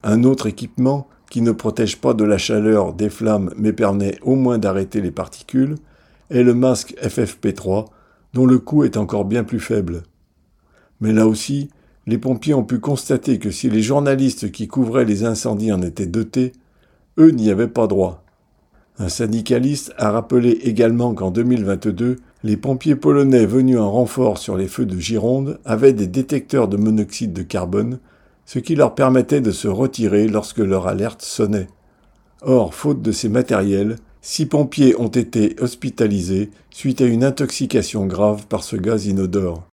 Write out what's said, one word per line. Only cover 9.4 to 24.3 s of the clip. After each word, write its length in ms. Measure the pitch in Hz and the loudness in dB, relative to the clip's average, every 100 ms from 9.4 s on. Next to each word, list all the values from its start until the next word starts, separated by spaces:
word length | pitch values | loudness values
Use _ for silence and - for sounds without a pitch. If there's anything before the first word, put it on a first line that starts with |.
plus 160 | 110 117 | -2 -6
faible. 420 | - 110 87 85 82 _ _ _ _ _ _ _ _ _ | -2 -2 -2 -8 -12 _ _ _ _ _ _ _ _ _
Mais 120 | 110 | 0
là 140 | 107 113 | 4 4
aussi, 440 | 107 - 143 143 _ _ _ - | 2 -4 -6 -6 _ _ _ -4
les 120 | 113 | -4
pompiers 360 | 131 123 151 | -2 -2 0
ont 100 | 139 | 0
pu 140 | 107 123 | 0 -4
constater 600 | 143 135 - 131 - 117 | -2 -4 -2 -2 0 -2
que 120 | 107 | -2
si 200 | 90 131 | -4 0
les 120 | 110 | 0
journalistes 680 | 110 139 143 135 135 - 101 | 2 2 2 2 0 -2 -10
qui 160 | - 104 | -8 -6
couvraient 380 | 135 120 127 117 | -2 0 2 2
les 180 | 101 | 2
incendies 480 | 113 107 117 104 110 | 0 -2 -4 -2 0
en 80 | 95 | 0
étaient 260 | 90 80 92 | -2 -4 -4
dotés, 460 | 107 110 131 127 - _ _ _ _ _ - | -4 -2 -2 -2 -4 _ _ _ _ _ 6
eux 120 | 160 | 6
n'y 200 | 131 107 | 6 2
avaient 180 | 98 117 | 2 0
pas 180 | - 110 | 2 2
droit. 380 | 98 92 80 _ _ _ _ _ _ _ - | 2 0 -2 _ _ _ _ _ _ _ -8
Un 100 | 95 | -6
syndicaliste 840 | - 113 113 110 123 131 147 - - | -2 -2 -2 0 0 2 -2 -8 -4
a 140 | 107 | 0
rappelé 400 | 110 113 127 120 | 0 2 2 4
également 640 | - 120 107 113 117 120 | 2 0 2 2 2 0
qu'en 160 | 104 95 | -2 -2
deux 120 | 95 | 0
mille 220 | 120 123 | 0 0
vingt-deux, 520 | 98 95 110 92 120 123 - _ | 0 -2 -4 -2 -4 -4 -10 _
les 140 | 107 107 | -4 -2
pompiers 400 | 135 127 156 139 | -2 -2 0 0
polonais 500 | 151 143 139 127 107 | 2 4 4 4 4
venus 320 | 123 131 123 | 4 4 2
en 120 | 101 | 2
renfort 480 | 110 120 - 123 | 0 0 0 0